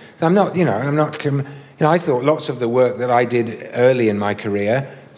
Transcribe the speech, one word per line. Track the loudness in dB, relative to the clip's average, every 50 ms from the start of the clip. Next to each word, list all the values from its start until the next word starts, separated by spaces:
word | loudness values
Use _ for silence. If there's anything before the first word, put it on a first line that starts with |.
| -20 -20 -8 -2
I'm | 0 2 4
not, | 2 2 0 0
you | 0 0
know, | 0 0
I'm | -2 -2 -2 0
not | 0 0 -2 -2 -4
com-, | -4 -2 -2 -2
you | -4 -6 -10 -20 -20 -18 -6 0
know, | 2 2
I | 2 2
thought | 2 0 -2 0 2
lots | 0 0 0 -2 -6
of | -6 -4
the | -2 -2
work | 2 2 2 2 2 -2
that | -2 0
I | 2 2 2
did | 2 0 -2 -2 -2 -6 -12 -14 -10 -2
early | 2 4 4 4 4 2 2
in | 2 0
my | -2 -2 -4
career | -4 -4 -4 -2 -2 0 0 0 -2 -2 -6 -12 -20 -20 -18 -6